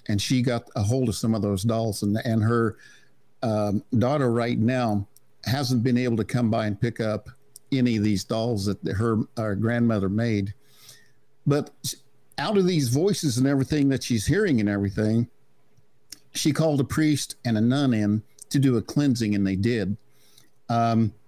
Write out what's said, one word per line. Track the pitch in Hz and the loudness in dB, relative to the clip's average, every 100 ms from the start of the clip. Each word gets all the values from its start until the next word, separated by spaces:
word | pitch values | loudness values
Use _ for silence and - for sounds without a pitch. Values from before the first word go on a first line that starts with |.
| - | -4
And | 101 | -4
she | - 131 | 0 0
got | 123 117 - - | 0 -2 -4 -4
a | |
hold | 101 131 123 | -2 0 -2
of | |
some | 95 117 | -2 -2
of | 110 | 0
those | 101 98 | 0 -2
dolls. | 110 113 113 101 | -2 -2 -2 -2
And, | 104 107 | -2 -2
and | - 110 | 0 0
her, | 107 120 113 - - - - - - - | 2 2 0 -4 -16 -20 -20 -20 -20 -8
um, | 120 107 104 101 - 117 | -4 -2 -2 -4 -2 0
daughter | 123 147 127 | 2 2 0
right | 117 120 120 | 0 0 0
now | 113 127 117 101 101 - - - | 0 0 0 -2 -6 -14 -20 -12
hasn't | - 131 127 123 | -4 -2 0 0
been | 127 123 | 2 2
able | 127 113 | 0 0
to | |
come | 104 123 117 | -2 0 0
by | 113 107 | 0 -2
and | 101 | -2
pick | 120 - | -4 -2
up | 110 107 - - - - - | -4 -4 -8 -20 -20 -20 -4
any | 135 123 110 | 0 2 2
of | |
these | 104 98 | 2 0
dolls | - 113 117 110 | -2 -4 -2 -2
that | 101 95 - | -4 -4 -4
her, | 92 117 107 - | -2 0 0 -2
uh, | - 110 | -4 -4
grandmother | 101 113 120 117 107 95 | -2 0 2 2 2 0
made. | 104 117 104 101 - - - - - - - - - | 0 0 0 -2 -8 -20 -20 -20 -20 -20 -20 -20 -4
But | - 143 - - 135 - - - - - | 0 0 -2 -10 -12 -12 -18 -20 -16 -6
out | 156 202 | -2 2
of | 180 | 2
these | 170 123 | 2 0
voices | 135 196 190 151 117 | 2 2 0 -2 0
and | 135 | 2
everything | 139 135 151 139 | 2 0 2 2
that | 131 | 0
she's | - 117 | -2 -2
hearing | 98 175 208 120 | 2 2 2 2
and | 104 | 2
everything, | 101 101 110 107 113 120 - - - - - - - - - - | 0 -2 0 0 0 -2 -8 -20 -20 -20 -20 -20 -20 -20 -20 -12
she | - 160 | -4 0
called | 139 160 139 | 2 2 0
a | |
priest | - - 156 143 - - | 0 0 2 0 -4 -8
and | 120 107 | -2 0
a | |
nun | 117 135 139 | 2 2 2
in | 113 104 107 - - - | 2 0 0 -4 -18 -4
to | 143 | 2
do | 135 | 2
a | 117 | 2
cleansing, | - 147 143 120 110 | 0 0 0 0 0
and | 104 95 | 0 0
they | |
did. | 95 113 117 95 104 - - - - - - - | 0 0 0 -4 -6 -12 -20 -20 -20 -20 -14 -2
Um, | 117 117 113 110 - | 0 2 2 0 -4